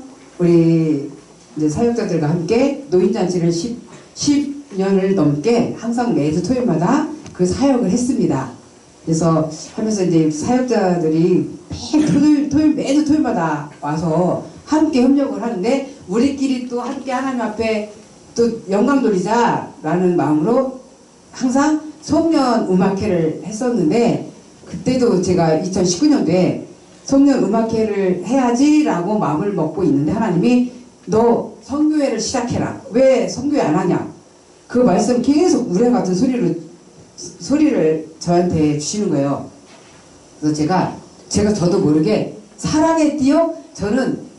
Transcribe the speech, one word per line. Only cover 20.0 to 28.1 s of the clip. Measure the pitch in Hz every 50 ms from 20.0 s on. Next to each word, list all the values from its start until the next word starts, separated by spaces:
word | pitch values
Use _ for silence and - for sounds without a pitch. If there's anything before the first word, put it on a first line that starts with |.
| 185 180 175
마음으로 | 147 139 147 151 151 160 220 247 269 254 262 - - - - - - - - - - - -
항상 | - - 233 254 233 277 294 302 311 311 - - - -
송년 | - - 302 330 320 330 311 277 262 247 233 - 202 185
음악회를 | 185 180 185 190 - - - 214 175 165 160 151 - - -
했었는데 | - - - 254 240 240 196 160 151 202 240 233 180 147 - - - - - - - - - -
그때도 | - - - - 254 254 240 240 202 185 175
제가 | - 185 175 165 165 160 156 160
이천십구 | 185 185 - 196 180 175 - - 294 302
년도에 | 277 - - 165 175 185 175 - - - - - - - - - - - -
송년 | - 269 277 277 285 262 202 185
음악회를 | 196 220 226 226 226 226 220 220 208 202 196 190 180